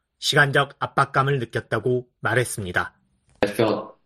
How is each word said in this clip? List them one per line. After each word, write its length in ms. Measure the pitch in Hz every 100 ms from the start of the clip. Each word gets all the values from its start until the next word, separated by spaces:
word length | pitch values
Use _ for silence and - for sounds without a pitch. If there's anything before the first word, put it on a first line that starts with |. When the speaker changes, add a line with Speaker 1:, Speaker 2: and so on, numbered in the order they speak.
| _ _
Speaker 1:
시간적 580 | - 151 139 143 139 -
압박감을 580 | - - 139 143 135 139
느꼈다고 720 | 113 117 - 113 127 123 123 _
말했습니다. 760 | 107 117 117 - 92 90 87 - _ _ _ _
Speaker 2:
I 100 | 104
felt, 440 | - 110 - - -